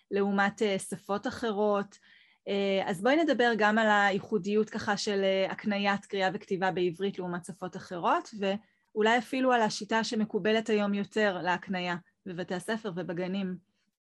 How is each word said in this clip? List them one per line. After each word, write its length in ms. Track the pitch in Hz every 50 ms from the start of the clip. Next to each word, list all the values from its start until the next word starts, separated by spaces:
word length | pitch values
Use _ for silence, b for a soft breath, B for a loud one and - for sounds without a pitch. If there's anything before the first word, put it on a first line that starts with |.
| b -
לעומת, 500 | 196 202 196 202 202 196 196 202 208 -
אה, 180 | 226 208 196 190
שפות 480 | - - - 170 - - 196 202 - 262
אחרות, 680 | - - - 233 208 196 214 208 202 202 202 202 - b b b b b b b b b _ -
אה, 360 | 202 196 196 196 196 190 185
אז 160 | - 196 165
בואי 220 | 196 240 269 320 339
נדבר 280 | 311 269 220 240 240 233 208
גם 200 | 214 208 208 220
על 100 | 226 214
הייחודיות 800 | 214 208 202 202 190 196 - - - 208 175 196 208 214 220 214
ככה 280 | - 226 - - 202 196
של, 240 | - 220 208 196 196
אה, 280 | 190 190 190 190 185
הקניית 540 | - - - 214 202 196 202 202 202 196 -
קריאה 240 | - - 196 190 190 185
וכתיבה 380 | 208 - - 202 175 190 190
בעברית 480 | 180 185 180 180 165 170 190 202 - -
לעומת 260 | 180 180 175 175 170
שפות 320 | - 180 - - 180 - 190
אחרות, 520 | - - 185 175 165 220 269 349 330 - - 214
ואולי 760 | 202 196 196 208 - _ _ _ _ _ - 214 214 220 233 247
אפילו 340 | 226 - - 262 262 262
על 100 | 247 240
השיטה 420 | 220 214 - - 214 196 220 226 226
שמקובלת 680 | 220 247 220 214 214 - 214 180 214 220 226 220 220
היום 240 | 220 208 208 202 202
יותר 440 | 202 202 - - 220 214 208 185 180
להקניה 540 | 151 180 175 180 180 - 196 180 180 180 175 175 - _ _ _ -
בבתי 300 | 196 180 165 180 175 190
הספר 360 | 180 175 - 220 220 - 214 175
ובגנים. 640 | 180 175 160 180 165 185 180 185 196 196 185 185 170 - _ _ _ _ _ _ _ _ _